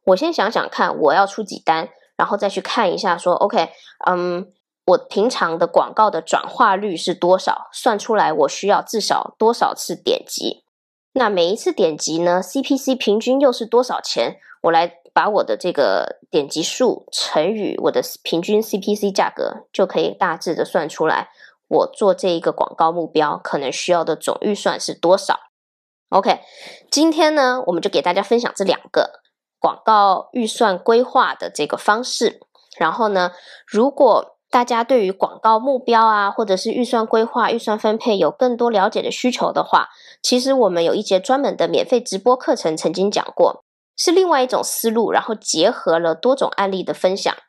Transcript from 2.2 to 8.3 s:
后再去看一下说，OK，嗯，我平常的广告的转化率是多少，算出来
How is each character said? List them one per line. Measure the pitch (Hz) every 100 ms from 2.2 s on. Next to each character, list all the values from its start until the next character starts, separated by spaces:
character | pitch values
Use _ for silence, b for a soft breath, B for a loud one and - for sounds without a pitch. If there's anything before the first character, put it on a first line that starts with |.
| 170
后 | 202
再 | 202
去 | 190
看 | - - 202
一 | 170
下 | 202 170
说， | 185 170
OK， | 202 214 160 B B B -
嗯， | 180 180 175 190 _ _ _ -
我 | 175
平 | - - 220
常 | - 175 165
的 | 170
广 | - 127
告 | - 214
的 | 165
转 | 160 - -
化 | - 233 190
率 | 208 170
是 | -
多 | 175 175 185
少， | - - -
算 | - - 208
出 | - 214
来 | 156